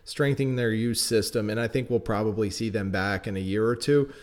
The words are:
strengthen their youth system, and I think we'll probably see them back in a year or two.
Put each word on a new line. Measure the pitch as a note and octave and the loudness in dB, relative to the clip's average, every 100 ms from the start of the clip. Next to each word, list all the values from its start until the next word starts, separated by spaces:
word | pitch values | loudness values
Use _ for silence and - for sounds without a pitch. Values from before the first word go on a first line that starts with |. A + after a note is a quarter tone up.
strengthen | - - C#3+ C3+ C3+ | -10 -2 0 2 0
their | B2+ A#2+ | 0 0
youth | A2 A#2 A2+ | 2 0 0
system, | - A2+ G2+ A#2+ G#2+ | 2 2 2 0 -2
and | A2 | -2
I | A#2 | -2
think | C3+ A#2+ | -2 0
we'll | A#2+ | -2
probably | - G#2 A2 G#2 G#2 | 0 0 0 0 -2
see | - A2+ | -2 -2
them | G#2 G2 | -2 -2
back | F#2+ G2 G2 - | -2 0 -2 -4
in | G2 | -4
a | |
year | F#2+ G2+ A2 | -2 0 0
or | |
two. | A#2+ - C#3+ C#3 - | 0 2 2 2 -4